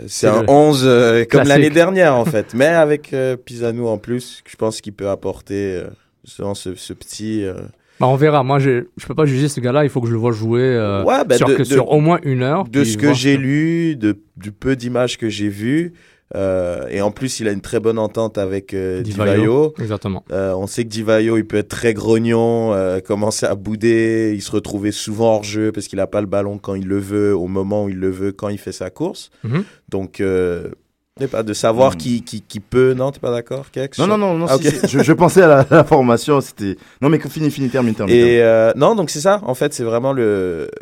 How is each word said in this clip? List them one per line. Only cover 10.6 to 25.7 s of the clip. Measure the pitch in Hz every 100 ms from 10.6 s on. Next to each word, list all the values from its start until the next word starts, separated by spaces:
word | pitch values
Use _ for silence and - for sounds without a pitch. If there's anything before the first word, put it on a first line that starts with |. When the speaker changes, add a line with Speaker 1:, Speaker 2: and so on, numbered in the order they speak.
Speaker 2:
euh, | 131 120 104 98
Speaker 1:
Ouais, | 98 269
bah, | 240 123
Speaker 2:
sur, | 135
Speaker 1:
de, |
Speaker 2:
que, | 135
Speaker 1:
de, |
Speaker 2:
sur | 123 135 117
au | 151
moins | 156 170
une | 143 127
heure, | 127 165
Speaker 1:
de | 117 131
Speaker 2:
puis | 113
Speaker 1:
ce | 107
que | 147
Speaker 2:
voir | 135
Speaker 1:
j'ai | 135
Speaker 2:
ce | 139
Speaker 1:
lu, | 131 147 160 170 165 143
de, | 104 104 _ -
du | 101
peu | 101 131
d'images | 131 123 123 123 -
que | 113
j'ai | 101 104
vues, | 98 117 151 170 - _ _ - -
euh, | 95 92 87 87 64
et | 95
en | 104
plus, | 101 131 -
il | 107
a |
une | 101
très | - 117
bonne | 110 113
entente | 107 113 110 107
avec, | 95 98 95
euh, | 95 92 92
Speaker 2:
Di | 107
Speaker 1:
Di | 101
Speaker 2:
Vaio. | 104 104
Speaker 1:
Vaio. | 110 131 151 151
Speaker 2:
Exactement. | 110 104 101 92 -
Speaker 1:
Euh, | 95 95
on | 92 98
sait | -
que | 113
Di | 107
Vaio, | 110 110 113 113
il |
peut | 104 104
être | 104
très | - 117
grognon, | 101 107 113 117 117 117 117 113
euh, | 98 92 92
commencer | - 104 107 - -
à | 98
bouder, | 98 107 113 113 113 113 110
il | 104
se | -
retrouvait | 107 101 101 104
souvent | - - 104 117
hors | 107
jeu | 104 107 107